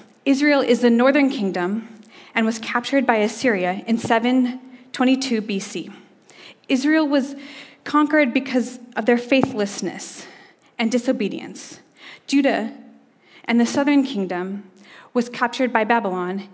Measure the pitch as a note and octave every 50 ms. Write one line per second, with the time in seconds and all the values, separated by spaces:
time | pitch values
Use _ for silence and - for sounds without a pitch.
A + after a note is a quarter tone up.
0 | - _ _ _ _ C4+ C#4 C4+ D4 D4 D4 C#4 - - B3 A3 B3 A#3+ A#3 A#3
1 | B3 C4+ C#4 D4 C#4 C4 C4+ - G#3 F#3+ F#3 F#3+ F3 F3+ G3+ A3+ A3+ - - -
2 | - - - - - - _ A3+ A3+ A3 A3+ A3+ - - - A#3+ A#3+ - - C#4
3 | B3 A#3+ A#3 G#3+ G#3 A3 A#3 - - C4 A3 F#3+ F3+ F3+ F#3 G3+ - - A3+ A3+
4 | - - A#3+ A3+ A3 B3 B3+ C4 B3+ B3 B3 - - - - - - - - -
5 | B3+ B3+ C4+ C4 C4+ - A#3+ A3 G3+ G#3+ G3+ G3 G3 - - F#3 D#3+ G3+ - -
6 | - _ _ _ _ _ - - - - - _ _ _ C#4 B3 B3 D4 D#4 D#4+
7 | D#4 C#4+ C#4+ C#4+ B3 C#4+ - - - - - - - - - _ _ - - D4
8 | D4+ C#4+ D4+ D4+ D4 B3 - C4 C4 - A#3+ B3+ A3+ - - - - - - -
9 | A3 A3+ A#3+ A#3+ A#3+ - C#4 C4 B3+ - - G#3+ G#3 G3+ - - - E3+ - F#3+
10 | - - - - - - - - - - _ _ _ _ _ - A3+ A3+ G#3+ B3
11 | A#3 C4+ B3+ - G#3+ F#3+ - - - - - - - - - - _ _ _ _
12 | - - - - _ - - C#4 C#4 C#4 G#3 G3 G#3+ A3+ - - - - - -
13 | _ _ _ _ _ _ - - - - A3+ A#3 A#3+ A#3 - D4 C#4 D4 C#4+ C#4+
14 | C4 - - G3+ G3 F3+ F#3 F3 F3+ F#3+ G3 G3+ - - _ - - - - -
15 | - - _ B3 A#3 A#3+ A#3+ - B3+ A#3+ B3 - C4 B3 B3+ A3+ A3 G#3 A#3 A#3
16 | G#3+ G3 F#3 F3+ F3+ F3+ F#3+ G3 G3 -